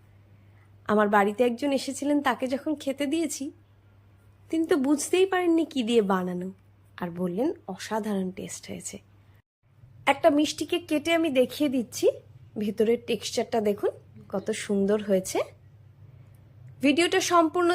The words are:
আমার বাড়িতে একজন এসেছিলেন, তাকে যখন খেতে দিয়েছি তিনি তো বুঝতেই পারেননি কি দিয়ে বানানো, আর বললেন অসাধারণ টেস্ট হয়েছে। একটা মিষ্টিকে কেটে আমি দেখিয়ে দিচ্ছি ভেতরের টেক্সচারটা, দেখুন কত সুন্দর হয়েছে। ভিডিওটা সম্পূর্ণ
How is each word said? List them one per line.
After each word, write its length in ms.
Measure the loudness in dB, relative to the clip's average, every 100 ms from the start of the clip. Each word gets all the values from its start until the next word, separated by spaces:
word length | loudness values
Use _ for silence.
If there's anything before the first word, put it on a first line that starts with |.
| _ -20 -20 -20 -20 -20 _ -14 0
আমার 160 | 2 4 4
বাড়িতে 260 | 4 2 0
একজন 220 | 2 0 -2
এসেছিলেন, 380 | -2 -4 0 2 2
তাকে 180 | 0 -2
যখন 240 | -4 -4 -4
খেতে 300 | -4 -4 -2
দিয়েছি 300 | -2 -4 -6 -10 -12 _ _ _ _ _ _ _ _ -6
তিনি 140 | -2 0
তো 40 | 2 2
বুঝতেই 380 | 0 2 2 4
পারেননি 400 | 2 2 2 2
কি 160 | -2 2
দিয়ে 140 | 4 4
বানানো, 380 | 2 0 -6 -8 -12 _ _ _ -10
আর 120 | -8 -4
বললেন 300 | -4 -2 -2 -2 -10 -12
অসাধারণ 520 | -6 -4 -2 -4 -4 -6
টেস্ট 260 | -12 -14 -14
হয়েছে। 300 | -12 -12 -16 _ _ _ -20 _ _ _ _ -20 -8 -2
একটা 220 | 2 4 4
মিষ্টিকে 400 | 2 -2 -4 -4 -2
কেটে 220 | -2 0 0
আমি 100 | 2 2
দেখিয়ে 300 | 0 2 0
দিচ্ছি 380 | 0 -4 0 0 0 -6 -20 -16 -8
ভেতরের 380 | -4 0 2 0 -2
টেক্সচারটা, 540 | -6 -4 -6 -2 -2 0
দেখুন 220 | 0 -4 -6 -16 -20 -10
কত 140 | -8 -6 -6 -2
সুন্দর 340 | 0 2 0 2
হয়েছে। 320 | 0 0 -4 -6 -10 -20 -20 -20 -20 -20 -20 -20 -20 -20 -20 -20 -2
ভিডিওটা 380 | 0 2 2 2 2
সম্পূর্ণ 380 | 4 4 2 2